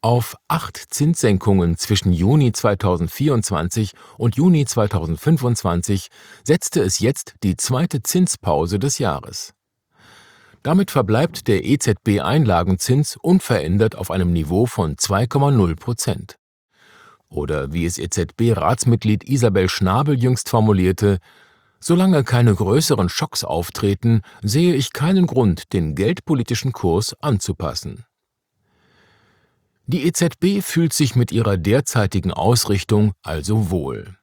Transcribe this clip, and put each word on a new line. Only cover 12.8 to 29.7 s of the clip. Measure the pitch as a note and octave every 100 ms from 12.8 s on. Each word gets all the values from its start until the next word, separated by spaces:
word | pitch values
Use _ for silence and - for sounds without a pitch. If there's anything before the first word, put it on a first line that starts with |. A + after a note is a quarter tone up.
| - B2+ D3+ -
unverändert | D#3+ F#3 - A2 D2 G2 G#2+ -
auf | F#2+
einem | F#2 F2
Niveau | E2+ D2+ F2+ B2
von | - E2+ C#2+
zwei | - G2 A#2+
Komma | C#3+ C#3+
null | C3 F2+ E2
Prozent. | - A#2+ - - - - _ _ _ _ _ - - _ _
Oder | - C#2+ D2+ C#2
wie | D#2+ E2+
es | F2
E-Z-B-Ratsmitglied | D#2 - E2 - A#2 A2 D#2 B2 B2 A#2 A2 G#2+ -
Isabel | C3+ A#2 G2 F#2
Schnabel | - F#2 G#2 D3 C3+
jüngst | B2 B2 -
formulierte: | A#2+ A2 G2+ F#2 F#2 G2+ F#2+ _ _ _ _ _ _
„Solange | - F3 F#3+ E3+ B2+
keine | A#2+ A#2+
größeren | G2 G2 B2 D#3 C#3 F2+
Schocks | - D3+ - -
auftreten, | E2 F2 - G2+ G2+ A#2 A2+ - -
sehe | G#2 B2 F3 C#3+
ich | B2+
keinen | - D3+ F#3+ F3
Grund, | B2 A2+ E2 -
den | G2 D#2+ D2
geldpolitischen | G2 F3+ - D3 A#2 A#2+ C3+
Kurs | - F#2 E2+ A2 -
anzupassen.“ | - G#2 - G2 E2 B1 - - - _ _ _ _ _ _ _ _ _ _ _ _ _ _ _ _